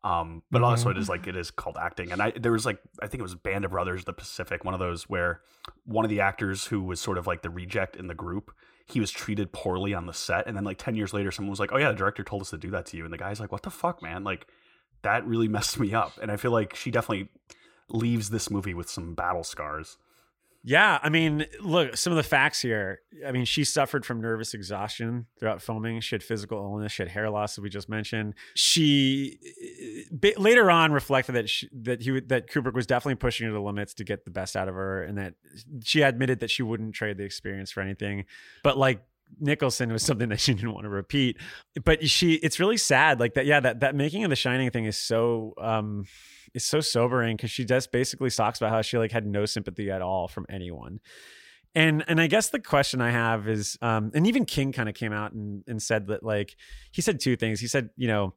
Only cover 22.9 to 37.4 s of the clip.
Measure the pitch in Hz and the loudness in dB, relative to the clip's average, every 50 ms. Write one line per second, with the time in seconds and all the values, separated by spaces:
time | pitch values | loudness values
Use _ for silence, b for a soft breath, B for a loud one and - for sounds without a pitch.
22.9 | 95 - _ _ - - 143 139 127 127 123 113 - 160 143 - - 156 139 - | -6 -8 _ _ -20 -12 -8 -4 -2 -2 0 0 2 2 2 2 2 2 2 2
23.9 | - 143 - - 123 113 110 113 113 110 113 - - 110 98 90 104 95 101 107 | 0 -4 -2 -2 -6 -4 -2 -2 -2 -2 -4 -8 -8 -10 -8 -6 -6 -4 -4 -6
24.9 | - - 117 113 120 123 117 _ _ _ - 110 107 87 - - 110 110 107 113 | -6 -6 -4 -4 -4 -6 -8 _ _ _ -2 -2 -2 -2 -4 -6 -6 -4 -4 -4
25.9 | 113 113 113 - - 104 - - 113 107 101 98 113 104 101 98 101 104 104 104 | -4 -4 -4 -4 -4 -6 -4 -4 -6 -6 -4 -6 -6 -6 -6 -6 -6 -4 -4 -6
26.9 | - - 98 87 90 104 107 110 104 104 104 104 - - 98 101 95 101 98 - | -4 -4 -6 -4 -4 -2 -2 -2 0 -2 -2 -2 -4 -8 -8 -8 -8 -8 -8 -6
27.9 | 110 107 107 - - 110 107 107 101 B B B B - - - - 165 156 147 | -6 -6 -4 -4 -4 -4 -2 -4 -6 B B B B 0 2 4 4 6 6 6
28.9 | 143 139 135 135 135 139 139 135 - - - - - - - - - - - 113 | 6 6 4 4 2 0 -2 -6 -8 -14 -20 -20 -18 -16 -16 -16 -14 -14 -14 -12
29.9 | 107 - - - 175 131 - 202 214 208 190 214 240 247 220 185 170 165 160 156 | -12 -14 -14 -12 -6 2 4 4 4 6 6 8 8 8 8 8 8 8 6 6
30.9 | 147 143 - - 143 147 127 - 131 120 110 113 - - - - - 131 113 120 | 4 2 2 2 2 2 2 2 0 0 0 0 -2 -4 -4 -8 -14 -8 -4 -4
31.9 | 123 117 117 127 135 131 - 120 131 123 113 - - 151 120 127 110 123 117 - | -4 -2 -2 -2 -2 -2 0 0 0 0 0 0 -2 -2 0 0 -2 -2 0 2
32.9 | 131 123 - 143 131 - - 123 - - 113 113 107 104 101 104 101 101 104 - | 0 0 2 0 -2 0 0 0 0 0 -2 -2 -2 -2 -2 -2 -2 -4 -4 -6
33.9 | - - 104 - 104 98 _ - 87 95 92 95 - 95 92 95 92 92 95 95 | -8 -12 -6 -6 -6 -6 _ -10 -8 -6 -6 -4 -4 -4 -4 -2 -4 -4 -4 -4
34.9 | 95 95 85 82 104 101 98 92 82 _ _ - 73 92 110 135 147 127 110 - | -4 -4 -4 -4 -4 -6 -6 -8 -10 _ _ -20 -20 -20 -18 -14 -14 -10 -4 0
35.9 | - 156 147 135 123 117 135 127 127 110 - 110 - - 127 110 113 113 110 110 | 4 6 6 4 4 2 0 0 0 0 0 -4 -2 -2 -2 -2 -2 -4 -4 -8
36.9 | 104 - 113 107 101 95 101 98 - - | -6 -4 -4 -4 -4 -4 -8 -8 -10 -10